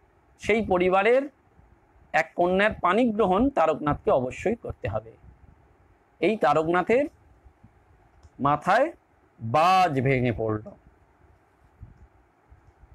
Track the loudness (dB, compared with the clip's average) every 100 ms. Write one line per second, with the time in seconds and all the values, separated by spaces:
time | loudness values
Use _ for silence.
0 | _ _ _ _ -2 0 0 0 2 2
1 | 2 0 -2 _ _ _ _ _ _ _
2 | _ -4 -2 -2 0 0 0 0 0 2
3 | 0 0 0 2 0 0 0 0 -2 -2
4 | 0 -2 -2 -4 -4 -4 -8 -10 -8 -8
5 | -10 -20 -20 -20 -20 -20 _ _ _ _
6 | _ -4 -2 0 0 2 0 0 2 0
7 | 0 -8 _ _ -20 _ -20 _ _ _
8 | _ _ -20 -4 -2 0 2 2 0 -6
9 | _ _ _ -14 -2 2 4 4 2 0
10 | 0 0 0 -2 -4 -6 -8 -20 -20 _
11 | _ _ _ _ _ _ _ -20 -20 -20
12 | -20 _ _ _ _ -20 _ _ -20